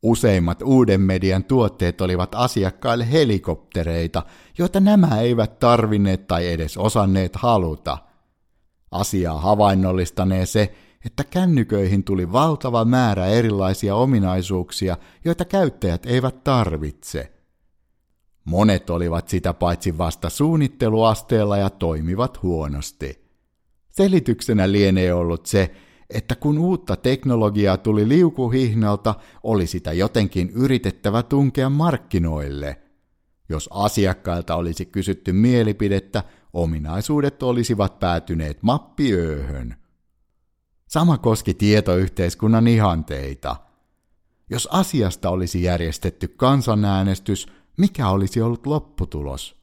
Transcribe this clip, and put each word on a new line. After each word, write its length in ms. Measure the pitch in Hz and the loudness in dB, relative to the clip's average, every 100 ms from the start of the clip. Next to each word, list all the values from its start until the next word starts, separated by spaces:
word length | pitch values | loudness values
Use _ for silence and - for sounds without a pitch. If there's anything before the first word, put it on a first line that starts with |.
Useimmat 600 | 110 113 120 95 85 - | 2 2 4 4 2 -2
uuden 380 | 131 131 117 95 | 2 4 6 4
median 440 | 95 92 95 92 | 4 2 2 0
tuotteet 560 | 92 127 107 - 87 85 | 0 2 2 0 -4 -2
olivat 340 | 92 90 90 | -2 0 -2
asiakkaille 760 | 107 123 - 95 - 123 120 113 | -2 -2 0 -2 -2 -2 -2 0
helikoptereita, 1080 | 151 139 101 - 82 - - 82 85 82 - - - - - | 2 2 0 -2 -8 -6 -6 -4 -2 -4 -6 -8 -18 -20 -4
joita 220 | 175 196 | -2 2
nämä 400 | 196 208 170 110 | 4 6 4 2
eivät 380 | 120 120 107 - | 0 0 0 2
tarvinneet 680 | 120 120 110 107 98 95 - | 4 4 4 2 2 0 -2
tai 220 | 85 87 | -2 -2
edes 280 | 82 78 - | -4 -4 -2
osanneet 600 | 104 113 98 95 92 - | -2 2 2 2 0 -2
haluta. 640 | 123 113 85 76 - 67 _ _ _ _ _ _ _ _ _ | 0 2 0 -4 -8 -10 _ _ _ _ _ _ _ _ _
Asiaa 500 | 87 101 98 87 78 | -6 -4 -2 -2 -2
havainnollistanee 1040 | 85 104 104 95 95 92 87 - 92 92 92 | 0 4 4 4 2 0 -2 -2 0 0 0
se, 280 | 110 104 - _ _ | 0 -2 -4 _ _
että 200 | 120 - | -14 -8
kännyköihin 800 | 143 180 185 151 113 104 95 98 | -6 0 2 2 2 0 2 0
tuli 280 | 95 98 90 | 0 -2 0
valtava 520 | 104 156 147 135 120 | 0 0 0 -2 0
määrä 420 | 113 127 123 98 92 | 2 2 2 0 2
erilaisia 680 | 113 117 101 95 95 104 | 2 2 0 0 -2 -2
ominaisuuksia, 1000 | 101 131 123 95 92 90 95 90 - 95 87 - _ | 0 2 2 2 0 -2 -4 -4 -6 -4 -4 -10 _
joita 200 | 165 170 | -4 -4
käyttäjät 600 | 175 196 170 - 98 85 - | -2 0 0 -2 -4 -4 -2
eivät 380 | 120 131 - | -2 -2 -4
tarvitse. 880 | - 131 101 80 76 - - 76 64 _ _ _ _ _ _ _ _ _ _ _ | -2 0 0 -2 -8 -10 -12 -10 -12 _ _ _ _ _ _ _ _ _ _ _
Monet 460 | - 87 107 95 - | -6 2 4 2 0
olivat 380 | 85 87 82 - | -4 -2 -2 -2
sitä 260 | 92 90 | -4 -2
paitsi 440 | 85 87 85 - 78 | -2 -2 -2 -4 -2
vasta 320 | 85 - 82 | -4 -4 -8
suunnitteluasteella 1300 | - 147 160 139 - 113 110 113 110 - 117 104 101 | -2 0 2 0 0 0 2 2 2 0 0 2 0
ja 140 | 98 | 0
toimivat 720 | - 87 80 78 92 127 - | -2 -4 -2 -2 -2 -4 -4
huonosti. 880 | 92 85 76 71 71 - 69 65 _ _ _ _ _ _ _ | -4 -4 -4 -6 -10 -10 -12 -12 _ _ _ _ _ _ _
Selityksenä 840 | - 196 185 - 113 - 107 92 | 0 2 4 2 -4 0 2 2
lienee 420 | 101 98 95 90 | 4 4 4 2
ollut 320 | 87 85 85 - | 0 -2 -4 -2
se, 280 | 104 90 - _ _ _ | 0 0 -4 _ _ _
että 240 | - - | -10 -6
kun 240 | 120 147 151 | -4 0 0
uutta 380 | 175 185 - 92 | 0 -2 -2 -2
teknologiaa 800 | 127 127 139 120 107 104 101 92 | 0 0 0 2 2 2 2 2
tuli 320 | - 107 107 | 2 2 4
liukuhihnalta, 1080 | 151 175 160 123 131 127 110 107 104 - 104 - - | 4 4 2 -2 0 0 0 0 0 -2 -4 -8 -12
oli 240 | 107 110 85 | -2 0 0
sitä 260 | 90 - | -4 -6
jotenkin 580 | 82 98 117 101 95 90 | -2 0 0 0 -2 -4
yritettävä 720 | 110 135 127 101 - - 107 | -2 0 0 -2 -4 -2 -2
tunkea 480 | 117 143 139 127 135 | 0 0 0 0 -2
markkinoille. 1120 | 143 165 139 - 98 82 78 71 71 71 71 _ _ _ _ _ _ _ | 0 0 -2 -2 -2 -2 -4 -6 -8 -10 -12 _ _ _ _ _ _ _
Jos 200 | 78 - | -8 -8
asiakkailta 840 | - 104 - 98 92 - 87 85 | -2 -2 2 0 0 -4 -6 -4
olisi 320 | 82 85 82 90 | -4 -4 -6 -8
kysytty 460 | 101 98 92 - | -6 -4 -4 -2
mielipidettä, 880 | 92 117 123 113 107 104 98 - 107 101 _ _ | 2 4 4 2 0 -2 -2 -4 -8 -8 _ _
ominaisuudet 880 | 87 82 80 76 87 - 147 139 - | -4 -4 -4 -6 -6 -2 -2 -2 -2
olisivat 560 | 127 120 113 110 98 - | -4 -2 -2 0 -2 -2
päätyneet 640 | 92 85 - 82 76 73 | -2 -2 -4 -6 -6 -4
mappiööhön. 1120 | 104 139 - - 139 95 82 73 67 69 60 57 _ _ _ _ _ _ _ _ _ _ _ | -2 -2 -4 -4 0 0 -2 -4 -8 -10 -10 -14 _ _ _ _ _ _ _ _ _ _ _
Sama 300 | 156 170 139 | 0 2 2
koski 360 | 120 110 - | 2 0 -2
tietoyhteiskunnan 1120 | - 104 104 98 90 95 - 87 - 110 113 117 | 0 4 4 4 0 0 -2 -4 0 2 4 4
ihanteita. 880 | 117 104 82 78 69 67 67 69 62 - _ _ _ _ _ _ _ _ | 4 2 0 -4 -8 -10 -10 -10 -10 -12 _ _ _ _ _ _ _ _
Jos 180 | 117 - | -8 -4
asiasta 580 | 175 190 156 101 - 92 | -2 -2 0 -2 -2 -4
olisi 320 | 90 90 90 | -2 -4 -2
järjestetty 680 | 87 87 82 78 92 - - | -2 -2 -4 -4 -6 -6 -12
kansanäänestys, 1160 | _ 127 139 123 107 104 95 98 95 - 98 - - _ - | _ 0 2 0 0 0 0 0 -2 -4 -6 -6 -20 _ -2
mikä 320 | 196 - 113 | -2 0 -2
olisi 340 | 95 98 - | 0 -2 -2
ollut 240 | 117 117 135 | -2 -4 -4
lopputulos? 920 | 151 147 - 90 76 71 67 - _ | -4 -6 -10 -8 -8 -10 -10 -14 _